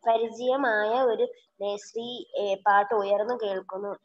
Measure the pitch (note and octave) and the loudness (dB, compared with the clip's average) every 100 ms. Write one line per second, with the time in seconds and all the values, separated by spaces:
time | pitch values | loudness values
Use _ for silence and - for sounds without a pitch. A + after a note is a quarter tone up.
0 | - A3+ A3+ A3 B3 C4 C4+ G#3+ G#3+ A#3+ | 2 0 0 -4 -2 0 2 2 2 2
1 | C4 A3 B3 - _ _ G3+ G3+ - A3+ | 2 2 -2 -4 _ _ -6 -6 -8 -10
2 | A#3+ B3 - - G3+ G3 G3+ G3+ B3 A3+ | -10 -12 -10 -4 -2 0 4 4 4 0
3 | G3 G3+ G#3+ B3 G#3+ F#3+ F#3 F#3+ G3+ F#3+ | 2 0 0 -2 -2 -4 -6 -8 -8 -10